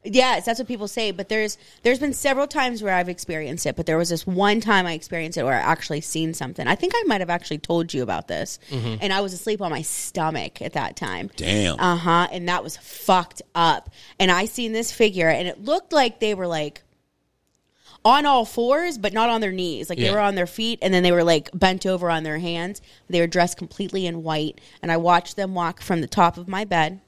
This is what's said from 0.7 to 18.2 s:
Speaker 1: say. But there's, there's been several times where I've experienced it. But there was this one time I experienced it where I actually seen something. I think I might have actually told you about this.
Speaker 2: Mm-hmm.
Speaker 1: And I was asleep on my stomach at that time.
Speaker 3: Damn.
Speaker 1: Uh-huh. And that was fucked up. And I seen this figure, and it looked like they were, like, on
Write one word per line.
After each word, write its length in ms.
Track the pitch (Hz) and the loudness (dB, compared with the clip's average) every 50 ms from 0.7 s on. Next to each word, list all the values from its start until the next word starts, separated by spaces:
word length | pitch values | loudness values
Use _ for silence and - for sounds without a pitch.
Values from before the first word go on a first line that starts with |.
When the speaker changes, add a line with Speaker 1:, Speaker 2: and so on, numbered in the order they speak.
| 247 208 208 202 | -6 -6 -6 -6
Speaker 1:
say. 240 | - 240 220 208 | -4 -2 -2 -2
But 160 | 185 175 196 - | -2 -6 -6 -2
there's, 300 | 214 220 214 214 - _ - - - _ _ | -2 -2 0 -2 -4 _ -14 -20 -20 _ _
there's 160 | 233 247 247 | 2 2 2
been 140 | 277 285 262 | 0 -2 -2
several 340 | - - 277 269 254 285 285 | 0 0 0 2 2 0 0
times 340 | - 302 269 254 240 220 | 0 0 0 0 -2 -2
where 140 | 208 196 185 | -2 0 2
I've 140 | 180 180 180 | 2 0 0
experienced 560 | 180 - - - 165 156 156 135 147 170 - | -4 -10 -8 -8 -6 -6 -6 -6 -6 -4 -4
it. 100 | 151 127 | -4 -2
But 100 | - 165 | -2 -2
there 120 | - 160 160 | 0 2 0
was 100 | 170 165 | 2 0
this 180 | 170 160 - | -2 -4 -2
one 360 | - 180 180 196 202 208 226 | -2 0 2 4 4 2 2
time 240 | 214 214 214 196 180 175 | 2 4 4 4 4 2
I 60 | 165 | -4
experienced 440 | 156 - - - 165 160 160 170 170 | -6 -8 -8 -8 -8 -8 -6 -4 -2
it 60 | 127 | 0
where 100 | 127 131 | 0 0
I 60 | 110 | 2
actually 380 | - - 160 - - - 156 147 | 2 2 0 0 -2 -6 -6 -6
seen 340 | 156 - - 160 160 160 160 | -6 -6 -4 -4 -4 -4 -4
something. 320 | - 151 123 - - - | -6 -8 -8 -6 -6 0
I 100 | 120 170 | 0 0
think 180 | - - 359 392 | 0 0 -2 -2
I 80 | 466 440 | 0 0
might 140 | 359 226 196 | 0 0 0
have 100 | 185 170 | 0 0
actually 280 | 175 175 - - 160 151 | -2 -2 -2 -6 -8 -8
told 360 | - - 170 170 170 165 - | -2 0 0 0 0 -2 -4
you 80 | 143 | -4
about 280 | 127 107 95 80 - - | -4 -2 -4 -6 -4 -6
this. 300 | 87 78 - - - - _ - | -6 -6 -6 -8 -10 -14 _ -8
Speaker 2:
Mm-hmm. 240 | 147 127 113 120 110 107 | -6 -4 -4 -4 -4 -4
Speaker 1:
And 100 | - 202 | -2 0
I 80 | 190 196 | 0 0
was 140 | 202 196 185 | 0 -2 -6
asleep 260 | 175 - 226 214 202 | -8 -4 -4 -4 -4
on 100 | 202 170 | -4 -4
my 100 | 156 131 | -4 -4
stomach 800 | 160 - - - - - - 185 160 160 156 139 78 - _ - | -6 -6 -6 -6 -8 -6 -4 -2 -2 -2 -2 -4 -6 -8 _ -10
at 100 | - - - | -10 -6 -4
that 220 | 160 123 - - | -4 -4 -4 -6
time. 340 | - - 113 92 87 - 196 _ | -8 -8 -8 -6 -8 -8 -10 _
Speaker 3:
Damn. 420 | - - 82 98 107 104 90 80 - | -6 -2 0 0 2 2 0 0 2
Speaker 1:
Uh-huh. 520 | - 180 175 170 165 175 165 175 180 - | 2 2 2 2 2 2 4 4 2 2
And 160 | - 185 175 175 | -2 -6 -4 -2
that 160 | 175 175 - | -2 -2 -4
was 140 | 165 - - | -8 -12 -14
fucked 640 | - - - - - - 190 185 170 - - - - _ _ | -16 -18 -18 -10 2 2 4 4 2 -2 -10 -20 -20 _ _
up. 360 | 170 170 165 147 - - - _ - - - - _ | 4 4 4 4 2 -2 -12 _ -20 -20 -20 -2 _
And 100 | 190 185 | 4 4
I 140 | 180 175 196 | 4 4 2
seen 260 | 226 - - 240 226 | -2 -4 -6 -6 -4
this 180 | 220 220 233 233 | -2 -4 -4 -4
figure, 380 | - - 233 214 190 185 165 160 | 0 2 2 2 2 2 2 4
and 220 | 156 120 180 180 | 4 2 0 -4
it 160 | - - 202 | -6 -8 -2
looked 260 | 226 302 370 370 _ | -2 -2 -2 -2 _
like 300 | 339 302 262 233 - - | 2 2 2 2 0 -2
they 120 | 226 214 214 | -2 -2 -2
were, 140 | 185 185 175 | -2 -4 -4
like, 340 | 165 156 151 147 - - _ _ _ _ _ _ _ _ _ _ _ _ _ _ _ _ _ _ _ _ _ - - _ _ | -2 -2 -4 -6 -8 -14 _ _ _ _ _ _ _ _ _ _ _ _ _ _ _ _ _ _ _ _ _ -20 -20 _ _
on 200 | 214 247 285 | 6 6 6